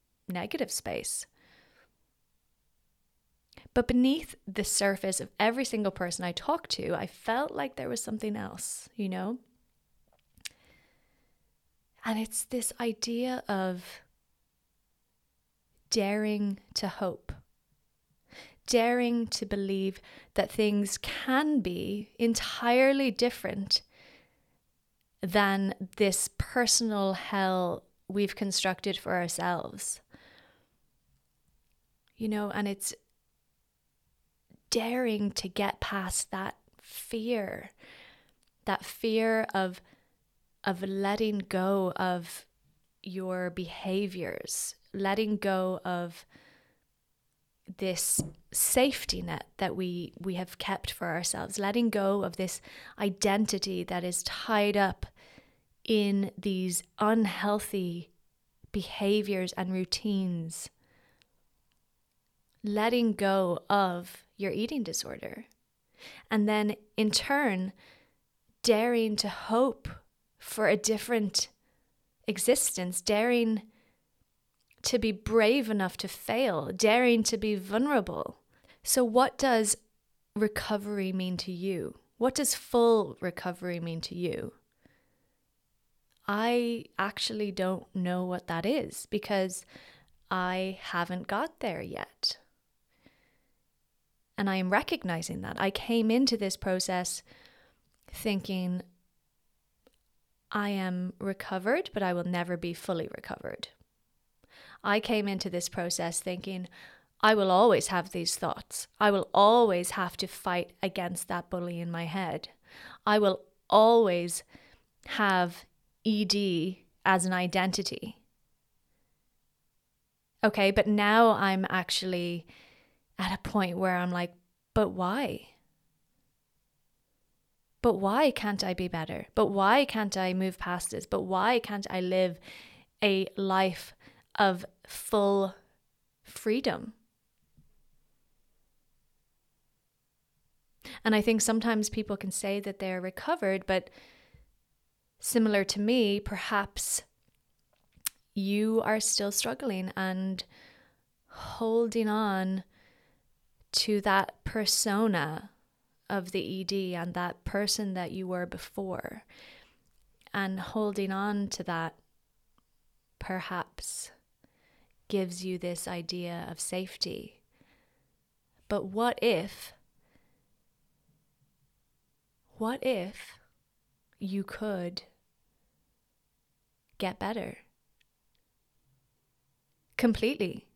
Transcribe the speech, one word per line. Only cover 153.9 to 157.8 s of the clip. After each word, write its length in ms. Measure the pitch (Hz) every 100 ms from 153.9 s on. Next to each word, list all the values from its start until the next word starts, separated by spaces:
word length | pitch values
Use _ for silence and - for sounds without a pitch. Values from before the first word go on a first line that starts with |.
| 208
that 420 | 202 196 - -
persona 1080 | - 220 202 - 220 202 220 180 151 160 - _ _ _ _ _ -
of 240 | 196 180
the 80 | 190
E 240 | - 190
D 320 | 180 196 185 175
and 180 | 175
that 300 | 175 175 -
person 500 | - 202 208 -